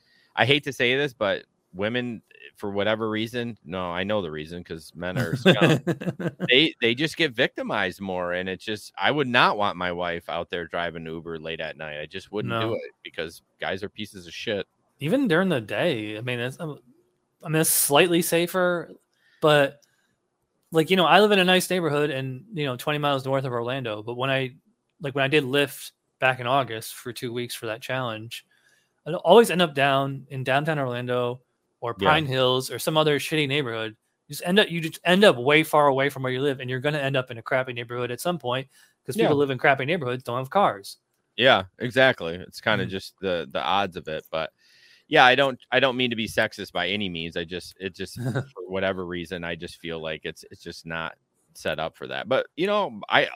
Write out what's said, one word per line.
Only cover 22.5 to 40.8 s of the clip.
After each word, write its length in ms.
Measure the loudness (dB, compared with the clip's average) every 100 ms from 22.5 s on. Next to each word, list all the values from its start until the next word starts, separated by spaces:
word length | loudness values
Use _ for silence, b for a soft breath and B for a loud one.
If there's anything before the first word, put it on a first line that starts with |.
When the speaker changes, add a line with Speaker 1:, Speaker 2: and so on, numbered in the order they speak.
Speaker 2:
you 140 | -6 -4
know, 100 | -4
twenty 220 | -2 0
miles 260 | 0 0
north 200 | 0 -2
of 80 | 0
Orlando, 500 | -4 -4 -4 -6 -8
but 140 | -8 -4
when 140 | 0
I, 260 | 0 -2 -8 _ _ _ _
like, 140 | -6
when 100 | -2
I 40 | 2
did 160 | 2
Lyft 480 | 2 2 0 -2 -16 -20 _ _
back 220 | 0 2
in 80 | 0
August 460 | 0 0 -6 -10
for 180 | -12 -12
two 200 | -10 -8
weeks 220 | -6 -8
for 120 | -8 -8
that 140 | -8
challenge, 640 | -6 -4 -4 -6 -10 -16 -18 _ _ _ _ _ -10
I'd 80 |
always 380 | -2 8 8 8
end 100 | 4
up 120 | 2
down 520 | 2 4 4 0 -4 -10
in 120 | -6
downtown 380 | 0 2 2 0
Orlando 640 | -2 -4 -2 -2 -2 -4 _ _ _ _
or 140 | -8 0
Speaker 1:
Yeah. 100 | 2
Speaker 2:
Pine 160 | 4 2
Hills 460 | 2 2 2 0
or 80 | -4
some 160 | 0 2
other 240 | 4 2
shitty 260 | 0 -2 0
neighborhood. 500 | 0 -2 -4 -6 -8 _ _ -16
You 60 |
just 120 | -8 0
end 140 | 4
up, 100 | 4
you 100 | 0
just 200 | -6 -4
end 200 | 2 6
up 120 | 8 6
way 260 | 6 4
far 240 | 6 4 6
away 200 | 4 0
from 120 | -2
where 80 | -4
you 100 | -2
live, 180 | -2 -2
and 100 | -4
you're 80 | -4
gonna 200 | -2 -2
end 180 | 0 -2
up 140 | -4
in 60 | -8
a 40 |
crappy 300 | -2 -2 -2
neighborhood 400 | -6 -8 -6 -6
at 80 | -4
some 180 | -4 -4
point 300 | -4 -4 -6 b b b
'cause 120 | -8 0
people 140 | 2
Speaker 1:
Yeah. 100 | 2
Speaker 2:
live 100 | 2
in 80 | 2
crappy 280 | 4 4 2
neighborhoods, 360 | -2 -2 -6
don't 160 | -4 -6
have 120 | -2
cars. 480 | 2 2 0